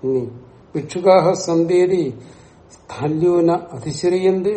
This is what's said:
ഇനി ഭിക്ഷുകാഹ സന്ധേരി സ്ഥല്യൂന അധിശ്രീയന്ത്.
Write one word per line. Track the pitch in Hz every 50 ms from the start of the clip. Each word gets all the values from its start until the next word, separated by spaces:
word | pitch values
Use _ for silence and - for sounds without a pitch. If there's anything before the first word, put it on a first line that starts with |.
| -
ഇനി | 131 131 127 120 110 - - - - - - - _ -
ഭിക്ഷുകാഹ | 131 - - - 185 175 196 185 190 160 175 180 180 - -
സന്ധേരി | 170 165 170 165 180 180 180 185 190 180 160 135 117 - - - - - - - _ _ - _ -
സ്ഥല്യൂന | - _ _ - - - 151 156 156 165 175 175 175 165 170 170 175 170 - -
അധിശ്രീയന്ത്. | 131 110 156 147 - - 180 180 185 185 190 190 190 180 202 214